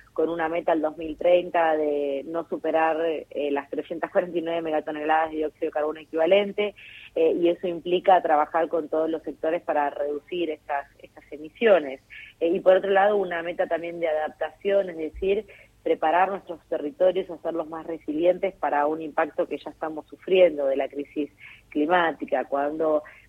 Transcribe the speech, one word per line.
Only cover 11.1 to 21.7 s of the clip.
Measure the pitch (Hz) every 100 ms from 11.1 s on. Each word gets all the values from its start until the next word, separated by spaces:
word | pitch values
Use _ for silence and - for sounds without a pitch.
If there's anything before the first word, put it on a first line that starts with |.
| 151 -
emisiones. | 147 156 - 226 175 139 135 _ - - -
Eh, | 165
y | 185
por | 185 185
otro | 190
lado, | 190 202 208
una | 180 170
meta | 170 170 170
también | 160 170 170
de | 165
adaptación, | 151 151 - 156 - 196 196 185
es | 160
decir, | 156 - 196 208 208 - - _
preparar | - 160 160 170 190
nuestros | 196 - 160 -
territorios, | 156 147 135 185 185 180
hacerlos | 160 165 165 156
más | 165 170
resilientes | 160 - 151 175 180 190
para | - 143 143 147
un | 160
impacto | 160 160 156 - 160
que | 143
ya | 151
estamos | - 160 151 -
sufriendo | 143 - 185 175 147 139
de | 135
la | 135
crisis | 139 139 151 143 _ - -
climática, | _